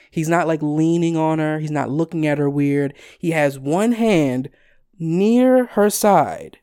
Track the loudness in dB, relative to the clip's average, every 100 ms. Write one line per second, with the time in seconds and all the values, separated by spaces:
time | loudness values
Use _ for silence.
0 | _ -6 0 0 0 -2 -2 0 0 2
1 | 0 0 0 0 -2 -4 -4 -4 -4 -4
2 | -4 -2 -2 0 -2 0 0 0 -2 -6
3 | -20 -8 -4 0 0 -2 -4 -2 0 0
4 | 2 2 2 -2 -6 -14 _ _ _ _
5 | -4 0 2 4 4 4 2 0 0 2
6 | 2 4 2 -4 -12 -20